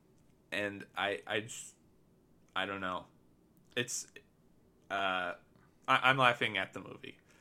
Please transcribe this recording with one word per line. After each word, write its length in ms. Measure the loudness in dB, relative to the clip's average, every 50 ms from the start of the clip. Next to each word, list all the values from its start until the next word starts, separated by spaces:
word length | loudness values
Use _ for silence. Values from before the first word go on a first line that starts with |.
| _ -20 -20 -20 -20 -20 -20 _ _ _
and 340 | -4 -2 -2 -2 -4 -8 -14 -10 _
I, 240 | -2 0 0 0 -2 -4 -4
I 120 | -4 -4 -4
just, 320 | -4 -12 -14 -14 -16 -20 _ -20 -20 -20 -20 -20 _ _ _ _ _ -20 _ -20 _ -4
I 100 | -2 -2
don't 140 | -2 -2 -4
know. 240 | -2 -4 -4 -4 -6 -12 -20 -20 -20 -20 -20 _ _ _ -20 -20 -20 -6 -4
It's, 320 | -4 -4 -2 -4 -8 -8 -10 -18 -20 -20 _ _ _ _ -20 -20 -20 -20 -20 _ -20 -10 -4
uh, 40 | -2 0 0 2 0 0 -2 -2 -6 -8 -14 -20 -20 -20 -20 -20 _ -12 2
I, 140 | 4 4 6 6
I'm 160 | 6 6 8
laughing 400 | 6 6 6 4 0 0 0 -2
at 140 | -2 -2 -6
the 60 | -12
movie. 360 | -12 -12 -14 -14 -16 -16 -18 -18 _ _ -20 -20